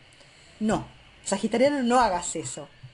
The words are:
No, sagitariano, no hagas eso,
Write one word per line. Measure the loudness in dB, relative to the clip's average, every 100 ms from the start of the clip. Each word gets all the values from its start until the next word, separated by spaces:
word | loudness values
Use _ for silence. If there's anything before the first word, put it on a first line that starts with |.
| -20 -20 -20 -20 -20 -6
No, | -2 -2 -4 -18 -20 -14
sagitariano, | -6 -4 -2 2 2 2
no | 2 4
hagas | 4 0 -4 -8
eso, | -8 -12 -16 -18 -20